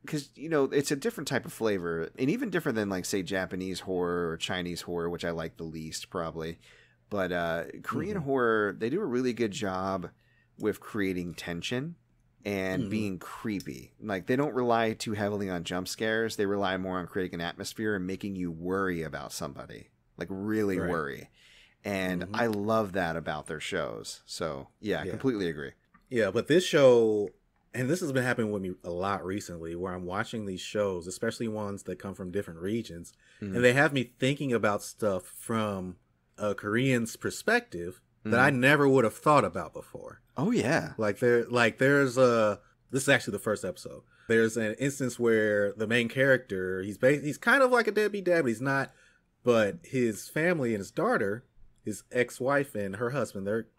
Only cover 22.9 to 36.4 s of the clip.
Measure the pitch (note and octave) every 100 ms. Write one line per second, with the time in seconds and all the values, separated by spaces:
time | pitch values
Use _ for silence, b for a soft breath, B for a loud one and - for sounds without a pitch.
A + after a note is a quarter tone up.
22.9 | F#2 E2+ E2 D#2+ D2+ - D2+ - F2+ C2+
23.9 | A1 - - - - D#2+ C2+ - _ G#2
24.9 | D#2+ F2 A2 C3 G#2 E2+ D2 C2+ - _
25.9 | _ - A#2+ G2 A2 G#2 D3+ - D#3+ C3
26.9 | A#2+ A2 G#2+ G2 - _ _ _ B2 B2+
27.9 | F3+ D#3+ C3 B2 A#2+ G#2+ G2+ F#2 F#2 F2+
28.9 | F2 G2 F#2+ F2+ G#2 - E2+ E2 E2+ F#2
29.9 | F2+ F2+ G2 A2+ A2+ G2+ F2+ - G#2 G2+
30.9 | F2+ F2 - A2+ - A2+ G#2+ G2+ G2+ -
31.9 | F2+ G2 F#2+ F#2 G2 F#2 E2 F#2+ A2+ -
32.9 | E2+ F2 _ b b G2+ A#2 B2 C3 D3+
33.9 | C#3 A#2 - C3 C#3+ C#3+ A2+ G#2+ G#2 -
34.9 | - G#2+ F#2 - - - A2+ G#2+ F#2+ F#2
35.9 | F2 _ _ _ -